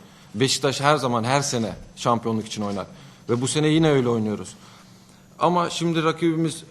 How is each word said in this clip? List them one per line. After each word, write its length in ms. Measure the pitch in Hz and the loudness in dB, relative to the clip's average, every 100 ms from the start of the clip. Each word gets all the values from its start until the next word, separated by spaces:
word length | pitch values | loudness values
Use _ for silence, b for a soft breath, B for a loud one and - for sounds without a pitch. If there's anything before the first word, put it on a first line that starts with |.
| - B B 104 | -16 B B -2
Beşiktaş 460 | 135 - 143 127 | 0 2 0 0
her 160 | 143 151 | 2 2
zaman, 260 | 127 120 | 2 0
her 180 | 117 143 | 2 0
sene 340 | 139 123 107 85 - - | 0 -2 -4 -6 -14 -4
şampiyonluk 520 | 131 117 117 110 104 | 0 0 0 -4 -4
için 140 | 104 | -6
oynar. 260 | 104 101 90 B B B - | -4 -4 -6 B B B -4
Ve 120 | 120 | -2
bu 60 | 127 | 0
sene 200 | 151 151 | 0 2
yine 220 | 156 160 | 4 4
öyle 180 | 143 123 | 4 2
oynuyoruz. 460 | 117 107 101 92 - B B B B B B B - | 0 -2 -4 -8 -16 B B B B B B B -2
Ama 300 | 160 175 170 | 0 2 0
şimdi 340 | - 170 165 | -2 -2 0
rakibimiz 600 | 160 156 165 160 165 - - | 0 0 0 0 0 -4 -12